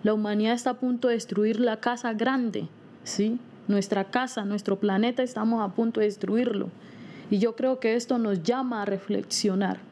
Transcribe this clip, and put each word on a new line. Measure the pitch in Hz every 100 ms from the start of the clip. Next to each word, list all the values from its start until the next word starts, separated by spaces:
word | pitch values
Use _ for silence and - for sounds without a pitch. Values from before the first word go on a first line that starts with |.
La | 214
humanidad | 214 208 208 214
está | 240 247
a | 247
punto | 254 240 247
de |
destruir | 233 - 185 214 220
la | 247 220
casa | - 240 240
grande, | 220 233 262 240 185 160 - - -
¿sí? | - - 208 240 - - -
Nuestra | 202 196 202 196
casa, | 247 254 -
nuestro | 202 202 202 196
planeta, | 208 190 233 247
estamos | 254 240 220 226
a | 202
punto | 185 226 220
de | 214
destruirlo. | 202 190 214 254 202 180 - - - - - -
Y | 208
yo | 226 226
creo | 262 254
que | 233 233
esto | 240 247
nos | 226 196
llama | 160 247 254 233
a | 202
reflexionar. | 190 - 202 - - 208 190 190 185 -